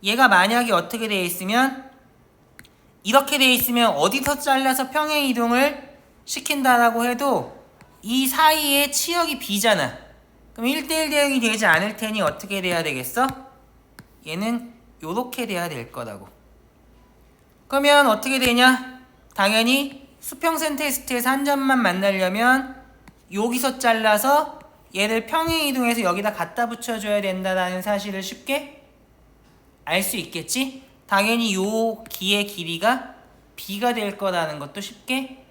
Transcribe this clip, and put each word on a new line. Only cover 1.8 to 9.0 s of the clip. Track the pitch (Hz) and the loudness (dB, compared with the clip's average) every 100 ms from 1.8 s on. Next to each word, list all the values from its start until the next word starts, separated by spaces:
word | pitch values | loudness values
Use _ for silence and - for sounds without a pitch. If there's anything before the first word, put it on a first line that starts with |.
| - - _ _ _ _ _ _ - _ _ _ | -16 -20 _ _ _ _ _ _ -20 _ _ _
이렇게 | 180 262 277 294 | 2 4 4 2
돼 | 262 | 4
있으면 | 247 247 240 233 | 4 2 2 2
어디서 | 147 170 262 262 285 | 4 0 0 -2 -2
잘라서 | 285 269 269 262 262 | 2 2 2 0 -2
평행 | 277 302 302 | -2 0 0
이동을 | 277 240 233 240 277 285 - - _ _ - | 0 0 0 2 2 -2 -14 -20 _ _ -10
시킨다라고 | - 277 294 262 247 240 226 240 | -8 -4 0 4 6 4 2 -2
해도 | 247 277 208 123 - - _ - _ | 0 0 0 -2 -14 -20 _ -20 _
이 | 202 247 262 | -4 0 0
사이에 | 262 311 311 294 277 285 | 4 4 4 2 2 2
치역이 | 285 | 0